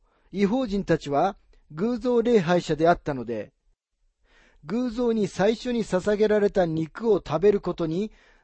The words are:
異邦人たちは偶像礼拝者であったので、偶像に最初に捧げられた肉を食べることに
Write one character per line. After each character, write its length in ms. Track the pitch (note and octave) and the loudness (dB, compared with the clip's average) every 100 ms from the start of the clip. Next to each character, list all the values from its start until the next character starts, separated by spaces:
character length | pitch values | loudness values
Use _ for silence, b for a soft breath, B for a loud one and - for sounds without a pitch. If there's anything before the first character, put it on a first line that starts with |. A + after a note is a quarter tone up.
| _ _ _ | _ _ _
異 160 | F#3 G3 | 0 0
邦 200 | B3+ B3+ | 0 -2
人 160 | G3 | -2
た 140 | F3 D#3+ | 0 0
ち 140 | C#3+ | 0
は 260 | C#3 F#3 - _ _ - | 0 0 -2 _ _ -16
偶 280 | D3+ A3 B3 | -4 -4 -2
像 220 | B3 A#3+ | 0 2
礼 160 | A3+ A3+ | 4 2
拝 220 | E3 F3+ | 4 0
者 140 | F3 D3+ | 0 2
で 140 | E3 | 4
あ 40 | |
っ 80 | E3+ | 2
た 120 | - | -2
の 100 | C3+ | -8
で、 300 | A2+ A2 G2+ _ _ _ _ _ _ _ b b b b | -6 -8 -8 _ _ _ _ _ _ _ b b b b
偶 260 | D3 A3+ B3+ | -8 -4 -4
像 240 | A3+ A#3+ | -2 -2
に 140 | A3+ G3 | 0 -2
最 280 | - G3+ A3+ | 0 0 0
初 160 | B3 | -2
に 120 | A#3+ | -4
捧 320 | G3 F#3 F#3+ G#3 | -2 -2 0 2
げ 120 | G#3+ | 2
ら 120 | G#3+ | 2
れ 100 | G3+ | 2
た 160 | G3 F3 | 2 0
肉 480 | D#3+ D#3+ - A3+ | -2 -6 -4 0
を 40 | F#3 | 0
食 220 | - D#3 | 0 2
べ 120 | G3+ | 2
る 100 | G3+ | 2
こ 140 | - F3 | -2 -6
と 100 | E3 | -4
に 260 | E3 G#3+ b b b | -4 -6 b b b